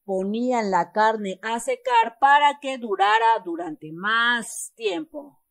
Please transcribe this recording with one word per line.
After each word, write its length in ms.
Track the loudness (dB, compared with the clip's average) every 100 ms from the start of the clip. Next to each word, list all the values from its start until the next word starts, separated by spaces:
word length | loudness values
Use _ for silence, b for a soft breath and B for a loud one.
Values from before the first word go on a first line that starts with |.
| -6
ponían 640 | -4 -2 -2 -2 -2 0
la 220 | 0 0
carne 480 | 2 2 2 -4 -6
a 180 | -6 -4
secar 580 | -4 -4 0 2 0 2
para 400 | 6 6 6 2
que 180 | -6 -8
durara 600 | -4 0 2 4 4 2
durante 480 | -2 -8 -8 -12 -14
más 800 | -8 -2 0 2 0 -4 -12 -14 -8
tiempo. 680 | -4 -4 -8 -14 -16 _ _